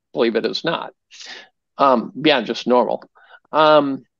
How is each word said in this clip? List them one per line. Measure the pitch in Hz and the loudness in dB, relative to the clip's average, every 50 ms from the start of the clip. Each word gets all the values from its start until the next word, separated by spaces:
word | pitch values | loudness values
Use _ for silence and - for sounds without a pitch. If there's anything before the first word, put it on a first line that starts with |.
| _ _ | _ _
believe | - 147 120 117 110 | -4 -2 -2 0 0
it | 113 110 | -2 -4
is | 113 - - - | -4 -6 -6 -6
not, | 165 165 - - - - _ _ _ - - - - - - - _ _ _ _ _ _ - | -6 -6 -6 -8 -12 -18 _ _ _ -20 -20 -20 -20 -20 -20 -20 _ _ _ _ _ _ 0
um, | 139 135 127 110 98 95 - 131 | 2 2 2 2 0 -4 -6 -2
beyond | 143 151 139 123 104 | 0 2 2 0 -2
just | 120 117 - - | -4 -8 -6 -2
normal. | 120 123 127 113 - - - - - _ _ _ _ - - _ _ | 0 0 0 0 0 -4 -8 -10 -14 _ _ _ _ -20 -20 _ _
Um, | 135 151 156 151 151 147 143 139 135 135 - _ _ | 0 2 4 6 6 4 4 0 -4 -8 -12 _ _